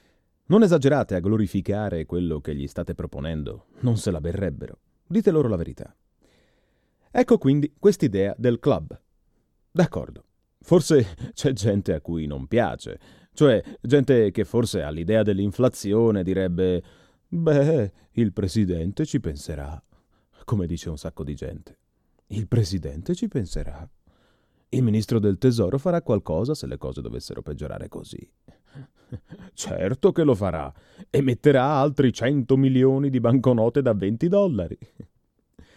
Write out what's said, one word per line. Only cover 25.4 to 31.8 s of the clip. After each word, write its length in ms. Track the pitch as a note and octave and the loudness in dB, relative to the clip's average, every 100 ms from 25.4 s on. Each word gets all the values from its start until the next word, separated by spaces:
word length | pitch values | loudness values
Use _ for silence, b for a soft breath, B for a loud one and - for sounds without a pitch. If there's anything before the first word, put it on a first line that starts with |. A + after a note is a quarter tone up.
| C3 A#2 F2+ C3+ | 2 2 0 0
farà 240 | F#3 E3+ | -2 -2
qualcosa 500 | D#3+ G#2+ - D#2+ B2 | 0 -2 0 -2 -2
se 140 | D3+ C2 | -4 -8
le 100 | C#2 | -8
cose 240 | C2+ C#2 | -8 -8
dovessero 400 | A#1 A#1+ - - | -8 -10 -10 -12
peggiorare 460 | - D2 D2 - - | -10 -10 -10 -10 -12
così". 440 | - - - - _ - _ B C#3+ C3+ _ _ B2 - - F#3 | -14 -14 -16 -18 _ -20 _ B -20 -20 _ _ -18 -18 -20 -20
Certo 580 | - - F2+ F#2 B2+ F#3+ | -14 -8 -4 -4 0 0
che 120 | E3+ | 2
lo 100 | D3+ | 2
farà, 400 | G#2 G2 E2 C#2 B B B B | 2 -2 -4 -8 B B B B
e 120 | - | -2
metterà 420 | C3 A#2 D3 C3+ C3 | 0 2 4 4 2
altri 460 | D3 | 2